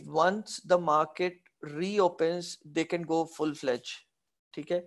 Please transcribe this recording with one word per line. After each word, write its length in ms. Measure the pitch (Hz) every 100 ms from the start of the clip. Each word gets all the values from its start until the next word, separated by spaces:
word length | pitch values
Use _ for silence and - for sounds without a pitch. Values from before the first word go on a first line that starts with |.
| 143 151
once 400 | 170 208 214 - -
the 60 | 180 170
market 500 | 151 156 - 180 175 _ _ 151 147
reopens, 720 | 185 208 180 - 160 175 175 - 151 151
they 100 | 160
can 160 | 175 160
go 60 | 160 160 -
full 160 | 156 143
fledged, 380 | 139 123 - - _ _ _ _ _
ठीक 180 | - 147
है। 80 | 175